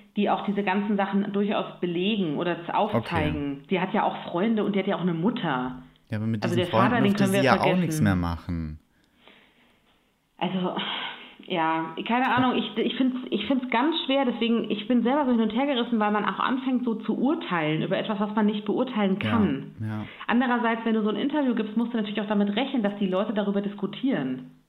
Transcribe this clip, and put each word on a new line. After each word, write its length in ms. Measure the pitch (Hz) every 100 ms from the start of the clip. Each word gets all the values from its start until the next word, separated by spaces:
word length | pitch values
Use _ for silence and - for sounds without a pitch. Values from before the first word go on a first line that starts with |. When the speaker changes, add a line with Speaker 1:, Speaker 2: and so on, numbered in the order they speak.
| - -
Speaker 1:
die 120 | 208
auch 160 | 190
diese 200 | - 202
ganzen 320 | 190 196 202 202
Sachen 360 | 196 202 202
durchaus 460 | 202 202 202 180 -
belegen 560 | 175 175 190 220 175 143
oder 280 | 175 170 -
z-, 80 |
aufzeigen. 840 | - 214 117 113 165 151 151 143 139
Speaker 2:
Okay. 80 | -
Speaker 1:
Sie 100 | 185
hat 140 | 190
ja 80 | 214
auch 220 | - -
Freunde 400 | - 170 208 220
und 100 | 202
die 60 | 202
hat 80 | 196
ja 80 | 165
auch 60 |
eine 120 | 180
Mutter. 680 | 165 185 - 170 127 127 - - _ _
Speaker 2:
Ja, 80 | 107
aber 80 | 110
mit 160 | 110
Speaker 1:
Also 140 | - 175
Speaker 2:
diesen 120 | 175
Speaker 1:
der 120 | -
Vater, 160 | 247 240
Speaker 2:
Freunden 80 |
Speaker 1:
den 80 | 202
Speaker 2:
durfte 100 | 202
Speaker 1:
können 100 | 196
wir 60 | 196
Speaker 2:
sie 60 | 131
ja 60 |
Speaker 1:
vergessen. 200 | - 185 185
Speaker 2:
auch 40 |
nichts 200 | 170 156
mehr 160 | 104 92
machen. 640 | 85 85 - 85 80 78 _ _ _ _ - - _ _ _ _ _ _ _ _ _ -
Speaker 1:
Also, 380 | 175 190 180 - - - - - - - -
ja, 480 | 175 160 160 160 - 196
keine 260 | 240 262 240
Ahnung, 200 | 254 233
ich, 180 | 214 233
ich 120 | 233 -
find's, 200 | 262 - -
ich 160 | 208 -
find's 240 | 269 -
ganz 240 | 226 294 320
schwer, 200 | - 269
deswegen, 440 | 254 - 226 233 -
ich 200 | 208 -
bin 160 | 247
selber 220 | 262 285 262
so 40 |
hin 100 | 233
und 80 | 220
her 120 | 220 285
gerissen, 340 | 254 240 233
weil 100 | 208
man 140 | 208
auch 160 | - 202
anfängt, 440 | - 254 269 254
so 120 | 233 220
zu 200 | - -
urteilen 680 | 254 339 - 170 151 156
über 140 | 165 190
etwas, 220 | 202 202
was 160 | 208
man 120 | 214 208
nicht 180 | 208
beurteilen 520 | - 175 175 214 196 190
Speaker 2:
Ja, 80 | -
Speaker 1:
kann. 460 | 226 190 135 - -
Speaker 2:
ja. 240 | 110 107 - - -
Speaker 1:
Andererseits, 540 | 240 254 240 226 226
wenn 100 | 226
du 100 | 220
so 40 | 214
ein 60 | 208
Interview 380 | 277 302 262
gibst, 220 | 214 208 220
musst 160 | 233
du 60 | 226
natürlich 220 | 208 208
auch 60 | 202
damit 300 | 208 202 208
rechnen, 260 | 277 277
dass 160 | 202 202
die 80 | 196
Leute 260 | 185 214
darüber 280 | 214 196 202
diskutieren. 880 | 202 - 190 - 269 185 131 127 - -